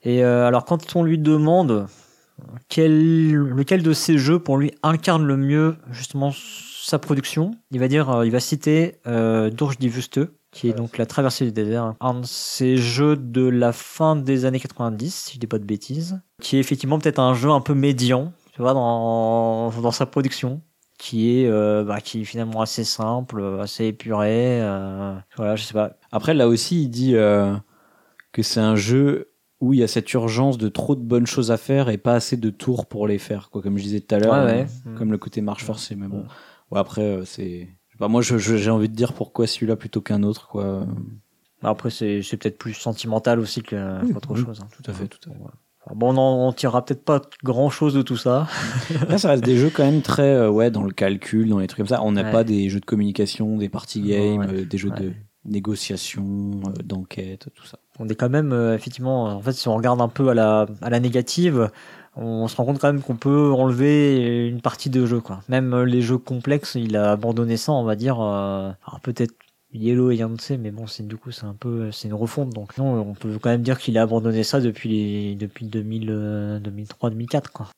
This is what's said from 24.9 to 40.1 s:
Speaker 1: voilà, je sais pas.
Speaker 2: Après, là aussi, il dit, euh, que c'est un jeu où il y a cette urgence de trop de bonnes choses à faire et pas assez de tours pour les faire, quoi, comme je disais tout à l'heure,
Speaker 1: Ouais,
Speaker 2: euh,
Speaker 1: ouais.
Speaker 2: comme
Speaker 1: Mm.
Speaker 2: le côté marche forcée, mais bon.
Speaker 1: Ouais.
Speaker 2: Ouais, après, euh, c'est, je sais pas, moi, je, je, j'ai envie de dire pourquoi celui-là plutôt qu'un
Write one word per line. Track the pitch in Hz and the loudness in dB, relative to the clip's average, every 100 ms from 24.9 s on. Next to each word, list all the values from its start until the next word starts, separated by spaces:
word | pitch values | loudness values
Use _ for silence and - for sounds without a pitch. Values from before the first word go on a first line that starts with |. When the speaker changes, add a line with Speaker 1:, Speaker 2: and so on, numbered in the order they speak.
| 95 98 95 - - | -8 -8 -10 -14 -6
Speaker 1:
voilà, | 107 107 | -2 -2
je | |
sais | 107 | -2
pas. | 107 107 - _ | -2 -2 -4 _
Speaker 2:
Après, | 110 127 | -4 0
là | 156 120 | 4 4
aussi, | 117 - 175 | 4 2 0
il | 143 | 0
dit, | 117 131 117 | 0 2 4
euh, | 107 104 101 98 - _ _ _ _ _ _ | 6 4 2 -2 -8 _ _ _ _ _ _
que | - | -4
c'est | 107 - | -2 2
un | 107 - | 2 2
jeu | 101 127 143 143 - _ _ _ | 2 4 4 0 -6 _ _ _
où | 127 | 2
il | 135 | 4
y | |
a | 110 | 4
cette | - - | 0 -2
urgence | 131 113 110 135 123 | -2 0 2 2 2
de | 110 | -2
trop | - - 139 | -2 -2 -2
de | |
bonnes | 117 120 120 | 2 2 2
choses | - 113 | 0 0
à | 113 | 0
faire | - 139 127 | 2 2 2
et | 104 | 0
pas | 123 | 2
assez | 120 - 120 | 2 2 -2
de | 110 | -2
tours | 98 - 120 107 | -4 -4 -2 -4
pour | 107 104 | -4 -2
les | 101 | -2
faire, | - 104 - | -4 -8 -8
quoi, | 104 | -8
comme | 101 101 | -4 -4
je | |
disais | 98 104 | -2 -6
tout | - 104 | 0 2
à | |
l'heure, | 110 139 127 | 4 4 4
Speaker 1:
Ouais, | |
Speaker 2:
euh, | 117 | 2
Speaker 1:
ouais. | 143 - - 113 | -2 -8 -14 -4
Speaker 2:
comme | 110 | -2
Speaker 1:
Mm. | |
Speaker 2:
le | 107 | -2
côté | - - | -4 -6
marche | 104 104 - | -4 -6 -8
forcée, | 110 - 101 | -8 -8 -10
mais | 98 | -8
bon. | 101 | -8
Speaker 1:
Ouais. | 110 - - _ _ | -10 -18 -20 _ _
Speaker 2:
Ouais, | 98 | -4
après, | 98 - | -4 -2
euh, | 107 98 92 | -2 -2 -6
c'est, | - 95 87 87 92 _ | -10 -10 -10 -14 -20 _
je | |
sais | _ | _
pas, | 104 | 0
moi, | 117 | 2
je, | 117 120 | 2 0
je, | 98 110 | 2 2
j'ai | 104 | 2
envie | 113 110 | 2 0
de | 110 | 0
dire | 120 | -2
pourquoi | - 110 - 113 | -2 -8 -2 -2
celui-là | - 110 110 | 0 -2 -2
plutôt | 110 110 | -4 -8
qu'un | - | -2